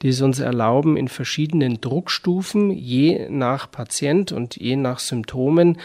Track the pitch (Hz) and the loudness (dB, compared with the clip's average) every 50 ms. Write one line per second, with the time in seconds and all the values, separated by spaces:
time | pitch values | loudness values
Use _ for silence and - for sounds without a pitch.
0 | - 135 127 127 139 135 127 135 131 123 123 117 110 113 120 139 147 160 151 - | 0 0 0 2 2 2 2 0 -2 -2 0 0 2 4 4 4 4 2 2 2
1 | 135 127 - - 131 - - - 156 151 170 160 135 127 120 113 - 120 131 170 | 0 -4 -6 -8 -8 -6 -4 -4 -2 0 2 2 2 2 0 -4 -4 -4 -4 -4
2 | 180 - - - - 180 175 185 185 - - 208 208 202 190 - 123 123 123 127 | -4 -4 -6 -4 -2 -2 -2 -2 -2 -2 0 0 2 0 0 -4 -4 -2 2 4
3 | 143 165 190 - - - - 139 127 120 131 131 - - - - 117 - - - | 4 4 4 2 -2 -4 -4 -2 0 0 0 -2 -6 -12 -10 -12 -10 -8 -6 -4
4 | 143 143 156 190 196 - - - 120 120 - - - 120 127 139 135 127 127 - | 0 2 2 2 0 0 -4 -6 -6 -8 -8 -8 -4 -2 -2 0 0 -2 -4 -4
5 | - - 131 120 110 - - 127 127 139 160 170 175 175 165 170 | -6 -6 -6 -6 -6 -6 -4 -2 2 4 6 6 6 6 4 2